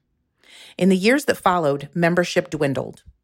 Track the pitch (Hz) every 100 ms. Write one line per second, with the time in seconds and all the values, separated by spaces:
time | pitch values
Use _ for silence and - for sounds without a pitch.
0 | _ _ _ _ _ - - - 185 185
1 | 208 285 - - 196 180 151 143 143 170
2 | 170 175 175 180 - 151 139 127 - -
3 | _ _